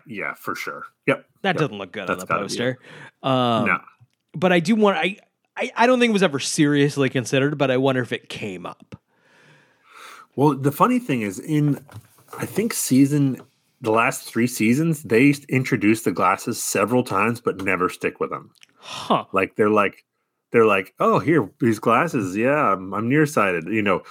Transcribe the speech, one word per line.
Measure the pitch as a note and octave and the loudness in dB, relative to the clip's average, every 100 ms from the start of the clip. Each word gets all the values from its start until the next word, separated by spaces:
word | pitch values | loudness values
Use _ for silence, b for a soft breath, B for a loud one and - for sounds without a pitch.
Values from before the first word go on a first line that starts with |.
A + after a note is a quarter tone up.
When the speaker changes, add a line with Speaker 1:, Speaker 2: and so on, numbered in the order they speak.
| - | -10
Speaker 1:
Yeah, | G#2 D2 | -10 -8
for | - - | -8 -8
sure. | - - D2 - _ - | -8 -10 -12 -16 _ -4
Yep. | C3+ - _ | -4 -6 _
Speaker 2:
That | G3 F3 | -4 -2
Speaker 1:
Yep. | |
Speaker 2:
doesn't | D3 G#2 | -4 -6
look | F#2+ | -12
good | G#2+ F#2 | -8 -6
Speaker 1:
That's | F2+ | -6
Speaker 2:
on | F#2 | -4
the | |
Speaker 1:
gotta | E2+ | -4
be | G2 | -4
Speaker 2:
poster. | - B2 B2+ B B B _ | -4 -4 -6 B B B _
Speaker 1:
it. | C3+ | -2
Speaker 2:
Um, | C3 B2 A2+ G2+ | 0 2 0 0
Speaker 1:
No. | E2+ - _ _ _ _ | -2 -4 _ _ _ _
Speaker 2:
but | E3 F#3 | -2 2
I | F3+ | 2
do | D#3+ A3 | 2 2
want, | G#3 F#3 | 2 2
I, | F3 G3+ _ _ _ - | -4 -6 _ _ _ -10
I, | A#3+ - | -6 0
I | A#3+ | 2
don't | B3+ | 4
think | A#3+ | 2
it | |
was | G3+ | 4
ever | F3+ C#3 | 2 0
seriously | - - D3 D3 C#3+ C#3 C3 | -4 0 2 4 2 2 0
considered, | C3+ A#2 C#3 C#3 D3+ | -2 -2 0 0 0
but | C#3 | 0
I | B2+ | 2
wonder | C3+ B2+ | 2 0
if | A#2 | -2
it | A#2+ - | -6 -10
came | - G#2+ F#2 | -12 -12 -10
up. | F2 - - - _ B B B B B B B B B B B B - | -14 -16 -20 -20 _ B B B B B B B B B B B B 2
Speaker 1:
Well, | D3 | 2
the | C3 C3+ | 2 0
funny | - G3+ B3 | 2 2 2
thing | A#3+ C3 | 0 -2
is, | G#2 G2 | -2 -6
in, | - D3+ D3 C#3 - - - _ _ - | -2 0 2 0 -6 -20 -20 _ _ -10
I | C#3+ | -6
think | - A3 | -2 -2
season, | - - C3 C#3 D3 C#3 B2 - _ _ _ | -4 2 4 4 4 0 -2 -10 _ _ _
the | A2 | -2
last | A2 A#2+ C3+ | 0 0 -2
three | - A2+ A#2+ | -6 -2 -2
seasons, | - A2 B2+ E3 D#3 | 0 2 2 0 -2
they | G2 A2+ C#3+ C#3+ - | 0 4 4 2 -2
introduced | C3 C3+ - G2+ A2+ | -4 -2 0 2 2
the | - | 0
glasses | F#2 F#2 G2 - A2+ | 0 0 0 -2 -6
several | - G#2 G#2 B2 | -4 -2 0 0
times, | A#2+ F#2+ G#2 A#2 | 0 0 -2 -2
but | - F#2+ | -4 -4
never | G2 F2+ F2+ | -2 0 -2
stick | - F2 - | -2 -6 -4
with | D#2 | -6
them. | C#2+ - _ _ _ | -8 -14 _ _ _
Speaker 2:
Huh. | - - - E3 G2+ | -16 -10 -2 -2 -2
Speaker 1:
Like, | F#2+ G2 - | -2 -2 0
they're | G#2+ | 2
like, | G#2+ G2 - _ _ _ _ _ | 4 2 -2 _ _ _ _ _
they're | A#2+ A2 | 4 4
like, | G2 F#2+ - | 2 -2 -2
"Oh, | G3 G3 | 0 2
here, | A2+ E3 G2+ - | 2 0 0 -2
these | A#2+ G#2+ | -2 0
glasses. | B2 A#2 E3 D3 F#2+ G2 | 2 2 2 -2 -4 -2
Yeah, | A#2+ D3 B2 | 0 2 2
I'm, | F#2+ F#2+ | 0 -4
I'm | G2 A2+ | -4 0
nearsighted." | D3 D3 B2+ G2+ F2 D#2+ | 2 2 2 0 -2 -2
You | G#2+ | -2
know, | G#2 F2 B | 0 0 B